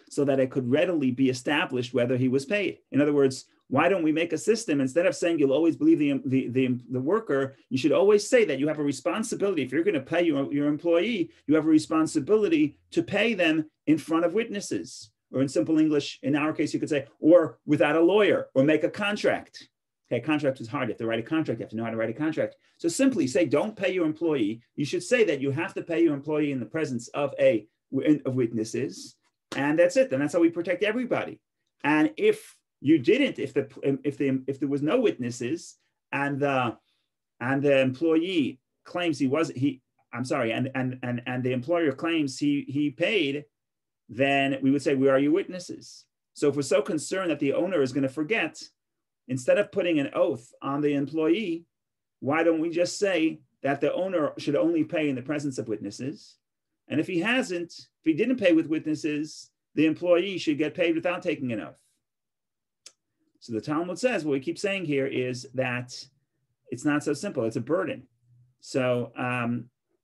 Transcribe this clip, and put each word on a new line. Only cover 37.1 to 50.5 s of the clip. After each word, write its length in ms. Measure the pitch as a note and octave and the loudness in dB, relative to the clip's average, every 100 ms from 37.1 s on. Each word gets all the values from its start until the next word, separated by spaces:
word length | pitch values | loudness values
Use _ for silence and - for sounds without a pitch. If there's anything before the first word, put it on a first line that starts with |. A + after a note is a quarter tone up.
| _ _ _ | _ _ _
and 220 | A#2+ C#3 | -4 0
the 180 | C#3+ C3+ | 2 4
employee 800 | C3 B2+ E3 D#3+ F3 F3+ B2 - _ _ | 2 0 2 2 2 0 -2 -4 _ _
claims 340 | - F3+ F3 C#3 | -12 -4 -4 -2
he 80 | C3+ | 0
was, 240 | D3 D#3 | 0 -2
he, 320 | C3 C#3+ C3 _ _ _ | -2 -2 -2 _ _ _
I'm 100 | A#2+ | -10
sorry, 280 | B2+ D3 A#2 | -4 -2 0
and, 180 | A2+ B2+ | -2 -2
and, 240 | C3 B2+ B2+ | -4 -6 -6
and, 180 | B2 A#2+ B2 | -6 -6 -6
and 180 | B2+ | -4
the 80 | B2 | -2
employer 400 | B2+ B2 E3+ D#3+ | -4 -2 0 0
claims 460 | B2+ E3 E3 C#3+ C3 | -2 -2 -2 -2 -2
he, 260 | D3 C#3+ C3+ | -2 -2 -4
he 220 | C3+ D3 | -4 -4
paid, 560 | C3 F3+ G#3+ C#3+ C#3+ D3 _ _ _ _ _ - | -2 -2 0 -2 -4 -10 _ _ _ _ _ -12
then 500 | G#2 C#3 C#3 C#3 C3+ | 0 2 4 2 0
we 80 | C3+ | 2
would 100 | C#3+ | 2
say, 140 | C3+ | 2
"Where 180 | C3+ C3+ | 2 4
are 60 | C3+ | 4
your 140 | C#3+ | 4
witnesses?" 720 | F3 F3+ F3+ - - - - _ _ _ | 2 -2 -10 -12 -14 -16 -20 _ _ _
So 160 | - D3 | -2 0
if 80 | C#3 | 0
we're 60 | |
so 180 | C3+ - | 2 2
concerned 500 | - D#3+ - F#3+ F3+ | 2 -4 -4 -4 -2
that 100 | D3 | 0
the 120 | C#3 | 0
owner 300 | C3+ F3 F3 | 0 0 2
is 100 | C3+ | 0
gonna 160 | C#3 C3+ | 0 -2
forget, 540 | D3+ D3+ A3 D#3+ - - _ _ _ _ _ - | -2 -2 -2 -2 -8 -20 _ _ _ _ _ -8
instead 320 | B2+ B2 F3+ | -2 2 2
of 120 | - | 2
putting 280 | G3 F3 D#3 | 0 0 0
an 100 | C#3 | 0
oath 360 | - F3+ C#3 - | 0 0 0 -8